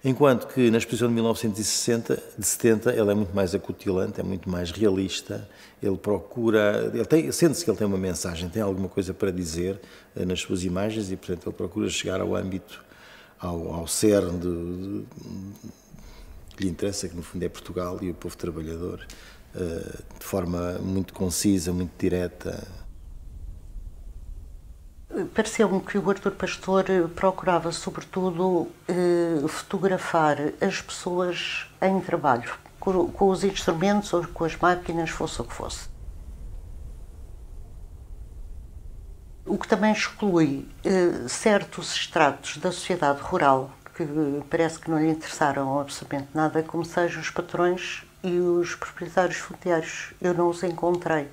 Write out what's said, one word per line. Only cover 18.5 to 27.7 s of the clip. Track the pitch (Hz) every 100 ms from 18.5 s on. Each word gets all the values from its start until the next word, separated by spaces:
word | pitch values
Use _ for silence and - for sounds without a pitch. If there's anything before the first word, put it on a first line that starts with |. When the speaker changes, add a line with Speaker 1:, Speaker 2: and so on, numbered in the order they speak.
| 80 80 82 90 87 - - - - - -
Speaker 1:
eh, | 87 - - - - -
de | -
forma | 101 87 87 87 92
muito | 95 95 92
concisa, | - 95 85 107 98 85
muito | 90 87 -
direta. | 92 90 87 - - - - - - - - - - - - - - - - - - - - - - - - - - - - - 175
Speaker 2:
Pareceu-me | - 220 - 208 185
que | - 202
o | 170
Artur | 196 202
Pastor | - 185 - - 190 185 190 165 165
procurava, | 190 185 - 175 165